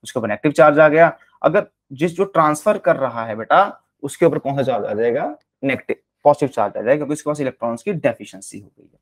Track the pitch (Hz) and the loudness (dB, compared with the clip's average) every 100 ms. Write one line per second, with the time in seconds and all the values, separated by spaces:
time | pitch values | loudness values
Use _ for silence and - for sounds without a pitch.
0 | - 127 110 104 156 143 151 147 156 156 | -8 -8 -6 -2 -2 4 4 6 4 6
1 | 165 - _ _ - 156 - _ _ 131 | 2 2 _ _ 0 0 -4 _ _ -6
2 | 175 175 196 165 156 151 208 202 180 139 | -4 -2 -2 2 0 0 -2 -2 0 0
3 | 131 117 113 107 110 170 196 - _ _ | -2 -6 -8 -8 2 2 2 -4 _ _
4 | 139 - 170 147 135 139 127 113 101 107 | -14 0 0 0 -6 -4 -2 -2 -4 -2
5 | 117 127 208 - _ _ 135 123 - - | -2 -2 -6 -10 _ _ -6 -6 -6 -10
6 | _ _ 147 147 139 120 101 101 107 147 | _ _ 2 2 -2 -2 -4 -2 0 0
7 | 139 147 147 147 131 - 117 117 208 175 | -2 -6 -6 -4 -6 -6 -8 -6 -6 -4
8 | 131 - 101 95 - 101 98 _ 92 _ | -4 -4 -16 -20 -20 -20 -20 _ _ _